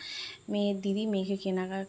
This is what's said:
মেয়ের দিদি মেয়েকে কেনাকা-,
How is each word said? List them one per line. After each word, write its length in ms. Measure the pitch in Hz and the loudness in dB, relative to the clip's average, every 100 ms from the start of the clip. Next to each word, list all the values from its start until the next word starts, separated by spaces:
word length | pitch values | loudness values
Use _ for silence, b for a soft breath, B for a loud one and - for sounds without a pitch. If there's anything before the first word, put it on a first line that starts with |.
| B B B B - | B B B B -2
মেয়ের 320 | 208 202 196 | 2 2 2
দিদি 260 | 196 196 220 | 2 2 2
মেয়েকে 300 | 202 190 196 | 2 2 0
কেনাকা-, 480 | 196 185 185 190 | 0 0 0 -4